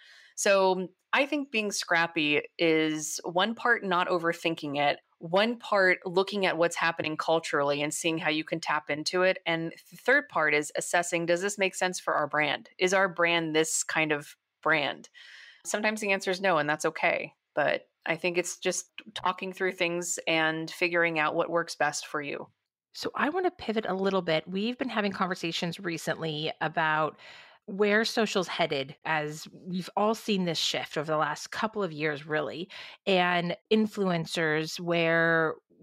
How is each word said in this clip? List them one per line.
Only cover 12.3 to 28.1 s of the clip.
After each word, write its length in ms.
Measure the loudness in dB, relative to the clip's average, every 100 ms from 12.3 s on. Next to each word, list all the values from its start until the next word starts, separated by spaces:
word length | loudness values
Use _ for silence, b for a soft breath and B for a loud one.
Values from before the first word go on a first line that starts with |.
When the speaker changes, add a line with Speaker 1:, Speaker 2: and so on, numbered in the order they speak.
| 0 0 -2 -6 0
Speaker 1:
Is 160 | 2
our 160 | 4 2
brand 460 | 2 2 2 2 2
this 280 | 2 0
kind 280 | -2 0 0
of 240 | 0 -4 -18 _ _
brand? 480 | 0 2 0 -4 -12 B B B B B -6
Sometimes 360 | -2 0 -2
the 100 | 0
answer 180 | -2 0
is 100 | 0
no, 200 | 2 2
and 100 | 2
that's 160 | 0 -2
okay. 480 | 0 0 0 -4 _ _ 0
But 320 | 2 0 -4 _ -6
I 100 | -2
think 220 | -2 0
it's 200 | -2 -2
just 280 | -4 -4 -6 -14 -16 -6
talking 360 | -4 -4 -6
through 200 | -4 -4
things 480 | -2 -2 -2 -4 -6 -2
and 420 | 0 2 0 -6
figuring 500 | -2 0 2 2 2
out 160 | 0 0
what 140 | 0
works 260 | 0 -2 -2
best 300 | -2 -2 -6
for 160 | -8
you. 260 | -6 -8 -12 _ _ _ _
Speaker 2:
So 180 | -8 -8 -2
I 140 | -2
want 160 | 0 -2
to 40 |
pivot 340 | -2 -4 -4 -2
a 40 |
little 280 | 0 0 0
bit. 260 | 2 0 0
We've 300 | -4 -2 -2
been 100 | -4
having 240 | -2 -2
conversations 680 | 0 -2 -2 -4 -4 -4 -4
recently 720 | -6 -6 -4 -4 -4 -4 -6 -4
about 560 | -4 0 0 2 0 -4 B B B B -8
where 400 | 0 2 4
social's 420 | 2